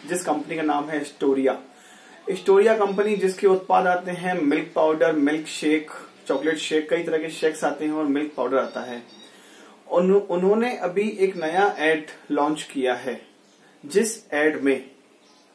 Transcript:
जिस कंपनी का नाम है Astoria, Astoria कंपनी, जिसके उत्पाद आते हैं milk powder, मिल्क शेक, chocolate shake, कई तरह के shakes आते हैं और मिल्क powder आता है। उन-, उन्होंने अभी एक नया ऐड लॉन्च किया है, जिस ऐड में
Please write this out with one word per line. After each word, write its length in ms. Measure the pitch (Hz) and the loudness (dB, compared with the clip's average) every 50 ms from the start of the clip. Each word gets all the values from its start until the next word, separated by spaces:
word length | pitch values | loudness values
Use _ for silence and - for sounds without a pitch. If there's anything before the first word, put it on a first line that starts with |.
| 139 147 | -8 -6
जिस 160 | 180 180 - | -6 -4 -2
कंपनी 320 | 160 147 151 151 160 165 | -2 -2 -2 -4 -6 -6
का 60 | 160 | -4
नाम 220 | 156 151 147 147 147 | -2 0 0 -2 -2
है 160 | 151 160 143 | -4 -6 -6
Astoria, 640 | 143 - - - 151 139 135 135 135 131 - - - - - - - - - - - - - - - 208 | -6 -8 -6 -2 0 2 2 4 2 0 0 -2 -6 -18 -20 -20 -20 -20 -20 -20 -20 -20 -20 -12 -6 -6
Astoria 480 | 190 185 - 196 196 202 214 226 220 220 | -6 -2 4 6 6 8 8 6 4 4
कंपनी, 380 | 202 202 190 208 208 214 208 | 2 0 0 0 0 0 0
जिसके 300 | 185 190 185 185 - 208 | 0 0 -2 0 2 2
उत्पाद 400 | 190 190 185 - - 185 185 180 | 4 4 2 2 2 2 2 4
आते 240 | 180 180 180 185 180 | 2 0 0 -2 -6
हैं 300 | 175 165 175 180 180 175 | -8 -6 -4 -4 -2 0
milk 320 | 147 143 151 156 160 - - | 0 0 0 0 -2 -2 0
powder, 380 | 170 156 156 160 156 165 165 | 2 2 2 4 4 2 2
मिल्क 340 | 156 151 139 143 156 160 156 | 2 2 2 0 0 -2 -4
शेक, 440 | - - - 160 151 156 156 151 - - - - - - - - | -8 -8 -4 0 0 0 0 -2 -4 -14 -16 -18 -18 -20 -12 -6
chocolate 300 | - 143 135 151 160 160 | -4 -2 -2 0 -2 -2
shake, 340 | 151 - - 156 156 151 - | -2 -4 -2 -2 -2 0 0
कई 120 | 170 170 | -2 -2
तरह 160 | 165 165 160 156 | -2 -2 -2 -2
के 120 | 156 165 | -4 -4
shakes 340 | - - 165 156 156 - 160 | -4 -2 -2 -2 0 0 -4
आते 200 | 143 143 - 156 | -4 -2 -2 -4
हैं 80 | 151 | -4
और 120 | 156 156 151 | -2 -2 0
मिल्क 280 | 143 139 147 151 147 - | 0 0 0 -2 -4 -4
powder 200 | 135 123 123 135 | -4 -2 0 0
आता 240 | 127 120 - - 117 | 0 0 -2 -6 -10
है। 380 | 117 123 123 120 120 - - - - - - - - - - - - - - - - - | -10 -10 -12 -12 -14 -18 -20 -20 -20 -20 -20 -20 -20 -20 -20 -20 -20 -20 -20 -18 -6 -2
उन-, 300 | - 175 185 185 196 202 | 0 2 4 4 4 4
उन्होंने 540 | 196 - 175 180 185 196 214 226 233 247 - | 2 0 -2 2 4 4 4 4 2 0 -2
अभी 400 | - 180 175 175 202 214 214 - 196 | -4 -4 -4 -2 0 -2 -2 0 0
एक 160 | 190 190 185 | 0 0 -2
नया 400 | 180 160 156 170 185 202 202 - 151 | -2 -4 -2 2 2 2 2 0 0
ऐड 280 | 151 156 160 151 151 - - - - - | 0 0 0 0 -2 -10 -16 -14 -8 -4
लॉन्च 320 | 143 147 143 151 151 151 | 0 0 0 0 0 -4
किया 320 | - - - 139 127 123 123 | -8 -8 -6 -2 0 0 -2
है, 280 | - - 127 120 - - - _ _ _ _ _ _ _ _ _ _ - | -2 -4 -8 -8 -10 -12 -20 _ _ _ _ _ _ _ _ _ _ -8
जिस 460 | 139 - 208 226 - - - - - | -2 0 0 0 0 -4 -8 -10 -4
ऐड 280 | 147 147 151 156 147 131 | 0 2 2 2 0 0
में 300 | 135 139 131 123 - - - _ _ _ _ _ _ _ _ _ _ _ | 0 0 0 0 -4 -12 -20 _ _ _ _ _ _ _ _ _ _ _